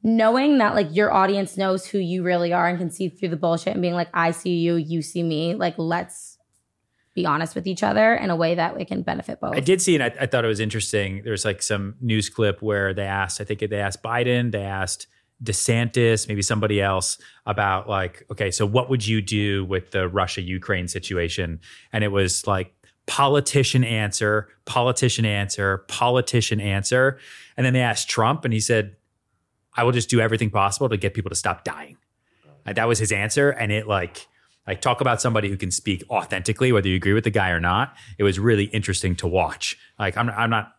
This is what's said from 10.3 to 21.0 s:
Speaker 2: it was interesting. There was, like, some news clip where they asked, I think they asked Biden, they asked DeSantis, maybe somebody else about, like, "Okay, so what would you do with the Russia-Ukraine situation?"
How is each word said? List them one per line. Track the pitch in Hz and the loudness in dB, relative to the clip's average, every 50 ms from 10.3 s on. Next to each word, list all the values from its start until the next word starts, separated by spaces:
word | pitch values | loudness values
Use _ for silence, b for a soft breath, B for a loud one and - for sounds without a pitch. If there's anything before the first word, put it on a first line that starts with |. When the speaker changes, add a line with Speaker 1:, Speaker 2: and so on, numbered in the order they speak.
| - 127 117 | 0 0 2
Speaker 2:
it | 113 | 2
was | 110 101 | 0 0
interesting. | 110 104 - 113 104 - - 107 101 98 95 98 104 | -2 -2 -2 -4 -4 -2 0 -2 0 -2 -4 -6 -6
There | 113 | -6
was, | 107 98 - | -6 -2 -2
like, | 107 98 - - | -2 -2 -2 -2
some | - 107 101 101 98 107 - | -4 -2 -2 -4 -6 -8 -6
news | 127 117 110 110 101 - | -2 0 0 0 0 -2
clip | - - 113 104 98 - | 0 0 2 2 2 0
where | - 110 104 101 98 95 95 | -2 -2 0 0 0 0 -2
they | 98 101 | -2 -4
asked, | 98 98 98 95 92 - - | -2 0 -2 -2 -2 -4 -8
I | 104 | -6
think | 101 107 101 | -6 -4 -4
they | 107 101 107 101 | -2 -4 -2 -2
asked | 101 98 95 - - | -2 -4 -4 -6 -6
Biden, | 110 117 120 123 123 123 123 123 120 | -4 -2 0 2 2 2 2 2 0
they | 107 104 98 | -2 -4 -4
asked | 98 98 95 95 87 - - - _ _ _ _ _ _ _ - | -4 -4 -4 -4 -4 -6 -8 -10 _ _ _ _ _ _ _ -6
DeSantis, | 110 101 - - - 117 117 120 113 - 127 120 117 113 107 - - | -4 -4 -2 0 2 2 2 2 0 2 2 4 4 4 2 0 -4
maybe | 107 101 | -2 -2
somebody | 98 - 120 107 107 107 104 101 | 0 0 0 0 2 2 2 2
else | 98 98 95 95 92 - - - B B B B B | 2 2 0 0 -2 -4 -6 -8 B B B B B
about, | - 104 101 104 101 95 95 92 - | -4 -2 0 2 2 0 0 -2 -2
like, | 104 98 92 90 - - - _ | -2 -2 -2 -4 -8 -12 -16 _
"Okay, | - - 107 98 | -6 -4 -4 -2
so | 92 - 110 | 0 0 -2
what | 101 104 127 123 127 | 2 2 0 0 0
would | 135 123 104 | -2 -2 0
you | 104 110 110 | 0 -2 -2
do | 101 92 110 104 104 104 98 98 95 | -2 -2 -2 -2 0 0 -2 -2 -2
with | 90 98 92 90 _ | -2 -4 -4 -6 _
the | - 98 92 90 | -4 -2 -2 0
Russia-Ukraine | 90 98 92 90 - - 92 90 92 90 - - 104 90 90 87 | 0 0 -2 -2 -2 -8 -6 -6 -6 -8 -4 -4 -4 -4 -4 -6
situation?" | - 95 | -8 -8